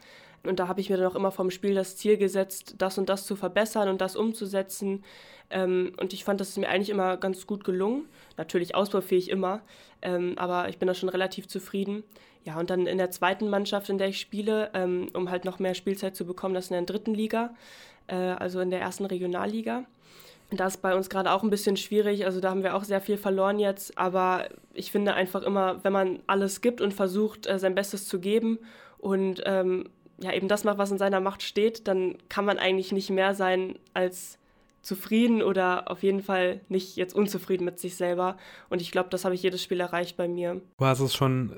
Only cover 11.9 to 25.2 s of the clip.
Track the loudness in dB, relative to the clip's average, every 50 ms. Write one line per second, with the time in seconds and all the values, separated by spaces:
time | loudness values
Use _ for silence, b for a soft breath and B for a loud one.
11.9 | -4 -6 -8 b b b b b b b -12 -8 -6 -4 -2 0 0 2 2 2
12.9 | 2 0 0 -2 0 2 2 2 2 2 0 0 0 0 0 0 -2 -2 -2 -2
13.9 | -2 0 0 0 -2 -4 -8 -8 -6 -4 -2 0 0 0 0 -2 -2 -2 0 0
14.9 | 0 0 -2 -4 -4 -4 -4 -2 -4 -4 -4 -6 -4 -2 -2 -2 -2 -2 -2 -4
15.9 | -2 -2 -4 -6 -4 -6 -6 -8 -6 -4 -4 -2 -2 -2 -2 -2 -2 -2 0 -2
16.9 | -4 -2 -2 -2 0 0 0 0 0 -2 -2 -4 -6 B B B B B B B
17.9 | B B _ -6 -4 -2 -2 -2 -2 -2 -4 -4 -2 -2 0 0 0 -2 -2 -4
18.9 | -4 -4 -4 -4 -2 -2 -2 -2 -2 -2 -2 -2 -2 -4 -4 -4 -4 -4 -6 -10
19.9 | B B B B B B B B B B B -6 -2 0 0 0 -2 0 0 2
20.9 | 2 2 0 0 -2 0 2 2 2 2 2 2 0 2 2 2 0 0 0 0
21.9 | 2 2 2 2 2 0 0 0 0 0 0 0 0 0 0 0 0 -2 0 0
22.9 | -2 0 0 0 -2 0 0 0 2 4 4 4 4 2 2 2 0 -2 -6 -8
23.9 | -4 -2 0 2 2 2 2 2 2 0 -2 -6 -10 -16 -20 -16 -12 -12 -6 -2
24.9 | 0 2 2 2 2 2